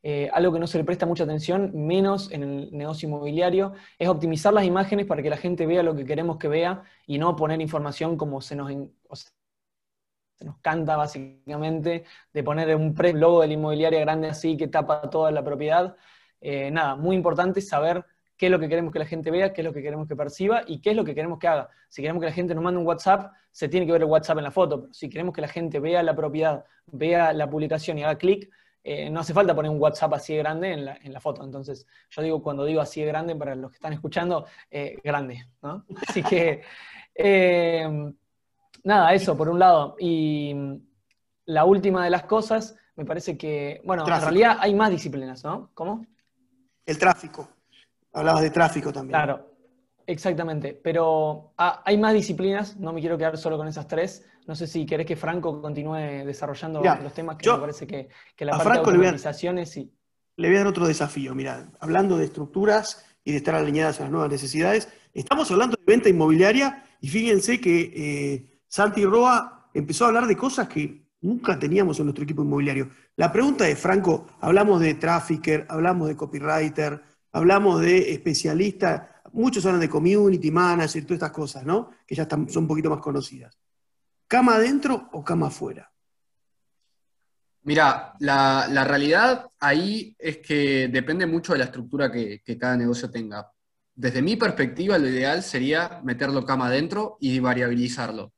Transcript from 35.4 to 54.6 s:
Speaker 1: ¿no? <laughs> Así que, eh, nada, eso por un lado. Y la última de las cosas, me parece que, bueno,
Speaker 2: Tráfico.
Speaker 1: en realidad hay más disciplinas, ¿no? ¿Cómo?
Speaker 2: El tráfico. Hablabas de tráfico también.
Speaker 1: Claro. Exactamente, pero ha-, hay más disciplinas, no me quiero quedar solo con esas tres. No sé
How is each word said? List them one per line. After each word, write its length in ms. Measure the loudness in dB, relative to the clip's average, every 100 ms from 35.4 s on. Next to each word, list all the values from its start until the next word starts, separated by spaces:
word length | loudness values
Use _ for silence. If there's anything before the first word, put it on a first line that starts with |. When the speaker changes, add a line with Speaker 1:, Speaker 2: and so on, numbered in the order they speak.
| -18 _
Speaker 1:
¿no? 240 | -14 -14 _
<laughs> 180 | -10 -6
Así 140 | -4
que, 400 | 0 2 2 -2 -10 -20 -20 -20 -16
eh, 1000 | 0 4 6 6 4 2 0 -2 -4 -8 -14 _ _ _ _ _ -8
nada, 280 | 2 6 6
eso 240 | 6 4 0
por 140 | 0
un 80 | 6
lado. 380 | 8 8 4 -4
Y 560 | -2 0 0 0 -4 -6 -8 -10 _ _ _ _ _ _
la 220 | -2 4 6
última 380 | 6 4 0
de 60 | 2
las 120 | 0
cosas, 520 | 2 -2 0 -2 -4 -16 _ -14
me 80 |
parece 320 | -8 -8 -6 -8
que, 460 | -6 -6 -6 -8
bueno, 180 | -4 -2
Speaker 2:
Tráfico. 240 | 0 2 2
Speaker 1:
en 40 |
realidad 260 | 6 6 6
hay 140 | 2
más 160 | 4 2
disciplinas, 540 | 0 -4 -8 -10 -10
¿no? 260 | -10 -10 -12
¿Cómo? 320 | -10 -8 -8 -12 _ _ _ _ _ _ _ -10
Speaker 2:
El 100 | 2
tráfico. 540 | 2 2 -4 -16 -18 _ _ _ _ _ _
Hablabas 280 | -2 2 4
de 80 | 4
tráfico 420 | 4 2 2 -6
también. 280 | -8 -2 0
Speaker 1:
Claro. 280 | 0 -4 -10 _ _ _ _ _ -10
Exactamente, 640 | -6 -4 -4 -4 -6 -8
pero 800 | -6 -2 0 2 2 0 -4 -12 -2
ha-, 260 | 0 0
hay 120 | 0 2
más 160 | 4
disciplinas, 640 | 2 0 -2 0 -2 -4 -8
no 160 | -8
me 80 | -6
quiero 160 | -4 -2
quedar 220 | -2 -2
solo 180 | -4 -4
con 120 | -6
esas 180 | -10 -6
tres. 400 | -4 -4 -6 _ _
No 120 | -14
sé 100 | -10